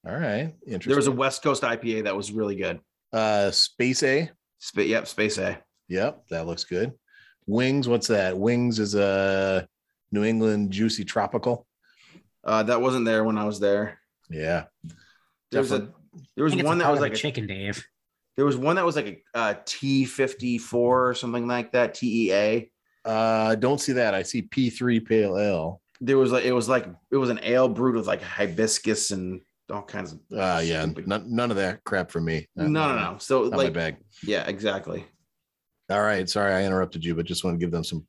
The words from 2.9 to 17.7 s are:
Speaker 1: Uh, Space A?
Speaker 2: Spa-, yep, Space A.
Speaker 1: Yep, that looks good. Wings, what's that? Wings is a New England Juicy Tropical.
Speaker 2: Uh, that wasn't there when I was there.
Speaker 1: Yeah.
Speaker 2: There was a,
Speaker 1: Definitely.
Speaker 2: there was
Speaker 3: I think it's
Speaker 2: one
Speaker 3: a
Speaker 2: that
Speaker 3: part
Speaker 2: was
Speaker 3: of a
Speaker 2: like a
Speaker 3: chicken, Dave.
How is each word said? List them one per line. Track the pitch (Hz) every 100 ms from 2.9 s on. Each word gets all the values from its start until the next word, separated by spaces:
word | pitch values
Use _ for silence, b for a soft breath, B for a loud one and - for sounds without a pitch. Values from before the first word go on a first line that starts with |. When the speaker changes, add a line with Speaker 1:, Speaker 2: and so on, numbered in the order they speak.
| _ _
Speaker 1:
Uh, | 113 110 104 98
Space | - - - 123 127
A? | 139 135 165 - _ _
Speaker 2:
Spa-, | - 101
yep, | 101 113 -
Space | - 107 104
A. | 95 92 - _ -
Speaker 1:
Yep, | 92 92 - _
that | 82 82
looks | 85
good. | - 90 123 - b b b b -
Wings, | 110 127 139 123
what's | 120 -
that? | 104 95 92
Wings | 110 120 123 110
is | 101 101
a | 98 98 98 95 98 95 90 _ _ _ _
New | 104
England | 107 113 110 107 98
Juicy | 95 110 110 90
Tropical. | 110 98 113 123 120 - _ b b b b b _
Speaker 2:
Uh, | - 110
that | 107 120
wasn't | 127 127 113
there | 110
when | 110 107
I | 104
was | 98
there. | 101 101 110 - _ _ -
Speaker 1:
Yeah. | 78 80 85 - _ B B B B B B _
Speaker 2:
There | 135
was | 131
a, | 135
Speaker 1:
Definitely. | 104 - _ 165 - 123
Speaker 2:
there | 156
was |
Speaker 3:
I | 139
think |
it's | 147
Speaker 2:
one | 175
Speaker 3:
a |
Speaker 2:
that | 151
Speaker 3:
part |
Speaker 2:
was | 147
Speaker 3:
of |
a | 139
Speaker 2:
like |
a | 110
Speaker 3:
chicken, | 147 123 104
Dave. | 95 101